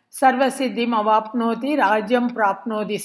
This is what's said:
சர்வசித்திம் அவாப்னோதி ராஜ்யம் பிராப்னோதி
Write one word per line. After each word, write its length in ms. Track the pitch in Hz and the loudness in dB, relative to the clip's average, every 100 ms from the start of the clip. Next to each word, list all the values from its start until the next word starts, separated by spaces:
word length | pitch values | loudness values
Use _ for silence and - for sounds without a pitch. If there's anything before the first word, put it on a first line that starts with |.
| _ - | _ 0
சர்வசித்திம் 720 | 262 247 262 262 254 202 233 | 2 4 0 0 -4 -2 0
அவாப்னோதி 840 | 226 214 214 220 240 233 226 262 294 | 0 2 2 0 -2 -2 -2 -2 2
ராஜ்யம் 600 | 196 214 202 247 240 233 | 2 2 2 0 0 0
பிராப்னோதி 600 | 202 196 226 214 208 208 | 0 0 -6 -6 -4 -6